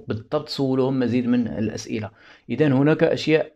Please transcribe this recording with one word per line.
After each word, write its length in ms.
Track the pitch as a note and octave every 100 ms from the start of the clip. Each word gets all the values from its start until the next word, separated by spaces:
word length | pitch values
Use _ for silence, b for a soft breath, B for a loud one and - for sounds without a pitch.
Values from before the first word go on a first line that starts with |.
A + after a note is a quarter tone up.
| -
بالضبط؟ 420 | A2 - D3+ D3
سولوهم 500 | - C3+ C3 B2+ C3
مزيد 280 | A#2+ B2 A#2+
من 200 | B2 A2
الأسئلة. 640 | - A2 - - A2+ G2+ b b b -
إذن 220 | A#2+ D3+
هناك 320 | C3 C#3+ D#3
أشياء 480 | E3 - D3+ D#3 -